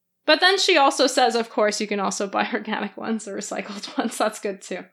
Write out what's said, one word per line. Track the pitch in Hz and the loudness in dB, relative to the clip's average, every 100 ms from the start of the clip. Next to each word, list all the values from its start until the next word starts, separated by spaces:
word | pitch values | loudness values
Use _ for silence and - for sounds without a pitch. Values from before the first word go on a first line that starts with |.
| _ _ - | _ _ 0
But | 311 | 4
then | 370 392 | 4 4
she | 381 330 | 4 6
also | 277 277 269 | 4 4 2
says, | - 247 233 | 4 2 2
of | 226 | -2
course, | - 214 208 | 0 0 0
you | 214 | -2
can | 202 | -2
also | 196 - 202 | -2 -2 -2
buy | 208 208 | -2 -2
<laughs> | |
organic | 220 214 214 202 - | -2 -4 -4 -6 -6
ones | 220 226 208 | -6 -6 -6
or | 202 | -10
recycled | 196 - 190 202 - - | -8 -8 -8 -10 -10 -4
<laughs> | |
ones. | 226 - | -4 0
That's | 220 220 | -2 -2
good | 208 190 | -8 -8
too. | - 180 185 | -10 -12 -12